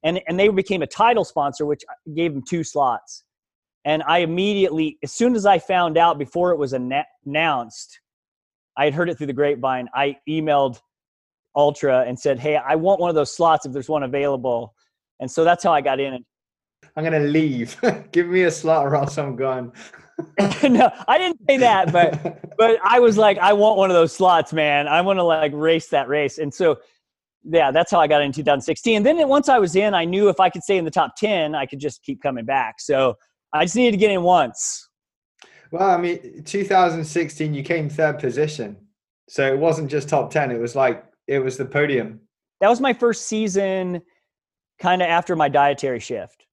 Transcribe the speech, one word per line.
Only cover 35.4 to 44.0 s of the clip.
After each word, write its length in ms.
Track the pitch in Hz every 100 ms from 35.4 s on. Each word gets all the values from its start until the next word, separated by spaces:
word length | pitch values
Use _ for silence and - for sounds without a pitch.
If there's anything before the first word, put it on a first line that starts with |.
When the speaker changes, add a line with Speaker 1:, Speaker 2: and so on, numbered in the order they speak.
| - _ _
Speaker 2:
Well, 180 | 165 196
I 80 | 175
mean, 460 | 175 175 123 - 151
two 180 | 202
thousand 400 | 196 190 180 165
sixteen, 500 | 156 175 160 - 156
you 80 | 143
came 280 | 135 170 147
third 300 | 147 156 147
position. 580 | 135 120 151 - 107 101 _ _ _ _ _
So 180 | - 135
it 140 | 135
wasn't 320 | 160 160 147
just 160 | 151 -
top 240 | 147 123
ten. 180 | 156 139
It 100 | 120
was 160 | 117 135
like, 280 | 131 113 - _ -
it 120 | 139
was 180 | 131 127
the 80 | 127
podium. 560 | 143 147 - 107 - _ _ _ _
Speaker 1:
That 80 | 196
was 100 | 240
my 140 | 269
first 340 | 247 240 214 -
season 760 | 220 220 190 196 190 180 180